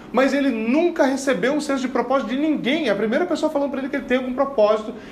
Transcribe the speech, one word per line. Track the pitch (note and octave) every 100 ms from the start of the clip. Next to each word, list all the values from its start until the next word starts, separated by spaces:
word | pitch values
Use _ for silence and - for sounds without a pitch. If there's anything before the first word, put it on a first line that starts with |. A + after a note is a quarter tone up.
| -
Mas | A3+ C4+
ele | C#4 C#4
nunca | A3+ A3 C#4 F4 E4+ C#4
recebeu | C4+ C#4 G#3 A3+
um | D4
senso | - C4+
de | B3
propósito | A#3+ A#3 C4+ G#3
de | B3+
ninguém. | D#4 C4+ F3+ D#4 C#4+
A | G3+
primeira | G#3+ B3+ F4+
pessoa | D4+ D#4
falando | D4 C#4
pra | B3+
ele | C4+
que | C#4
ele | -
tem | B3+
algum | B3+
propósito | B3 C#4 - G#3 A3 - - -